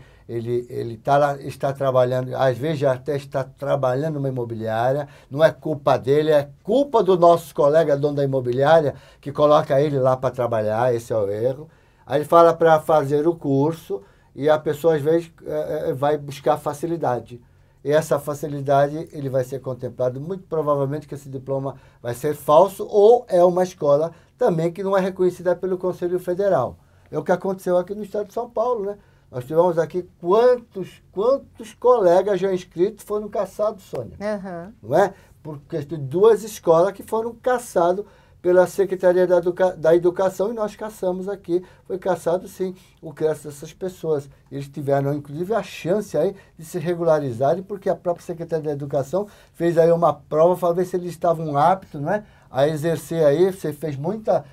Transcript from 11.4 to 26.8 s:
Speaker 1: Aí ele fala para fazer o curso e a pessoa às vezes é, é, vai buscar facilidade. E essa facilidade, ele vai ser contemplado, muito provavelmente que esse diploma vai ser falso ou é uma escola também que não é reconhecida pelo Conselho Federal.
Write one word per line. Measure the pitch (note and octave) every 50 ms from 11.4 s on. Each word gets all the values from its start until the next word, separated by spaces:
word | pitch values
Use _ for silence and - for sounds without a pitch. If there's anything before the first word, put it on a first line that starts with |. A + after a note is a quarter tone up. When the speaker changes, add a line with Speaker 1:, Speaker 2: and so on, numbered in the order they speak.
| A#2 C3 C3+ C#3+ D#3 - _ _ _ _ _ _ _
Speaker 1:
Aí | - B2+ D3
ele | D3+
fala | D3+ E3+ E3+ E3+ E3 E3
para | E3 E3 E3 D#3+ D#3
fazer | - - D#3 D3+ C#3+ C3+ D3 D3 D3+
o | E3+ E3
curso | D#3+ - C#3+ C3+ C3+ C#3+ D#3+ E3 D#3+ - - G3 G3 - _ _ _ _ _ -
e | C3+ C#3 D3+
a | D3+ D3+
pessoa | D3+ D#3+ D3 C#3+ - E3 D#3+
às | D3
vezes | C3+ D#3 E3 E3+ E3 - _ - -
é, | - D3+ D3+ D3+ D#3+ D3+ D#3 - E3
é, |
vai | D3 B2 C#3+ D3 D3+
buscar | D3 C#3+ C#3+ C#3 - - D#3 D3
facilidade. | D3 - D3+ C#3+ D3 F3 E3 E3+ D#3+ C#3+ B2 B2 A#2 A2 - A#2+ - _ _ _ _ _ _ _ _ -
E | C#3
essa | D3 D#3 D#3+ - D#3+ C#3+
facilidade, | - D3+ C#3+ C#3+ E3+ D3+ C#3+ C#3+ C3+ C#3+ C#3 C#3 C#3+ C#3+ D3+ D#3+ E3 -
ele | - D3+ C#3 C3+
vai | B2+ C3+ B2+
ser | B2+ C#3 B2+
contemplado, | - C3 B2+ - C#3 B2+ A#2+ - B2+ B2+ B2 C3+
muito | D3 E3+ G3 F#3 F#3 -
provavelmente | D#3+ D#3 D3 D3 D3 C#3+ C#3 C3+ D3 D#3 C#3+
que | - D3
esse | C3+ C#3 C3+
diploma | C3 C3+ C3 C#3 C3+ C3+ C3+ C3+ C3 - _ - _ _
vai | - A#2+
ser | A#2+ A#2+ - D3+ D3+
falso | D3+ - D3+ D3+ D#3+ G3 G3 G3 - G#3 -
ou | - G#3 G3+ A3+ B3 A#3+ - -
é | F#3+ F3
uma | F3 F3+ F3 F3+
escola | F#3 F#3 - - D#3+ D3 C#3+ D3 D#3+ E3 E3 - _ _ _
também | - B3+ A3 E3+ D#3+ D#3+ E3+
que | E3 G3
não | F#3+ G3 G3
é | F#3+
reconhecida | F#3 F#3+ F#3+ F#3 F3+ F3+ F3 F3+ F3 F3+ F3
pelo | F3 G3 F#3 F#3 F3+
Conselho | F#3+ F#3 E3+ - F3+ F3 F3+ F3
Federal. | F3+ F3+ F3+ F3+ G3+ G3 F3 C3+ A#2+ F#2+ E2 _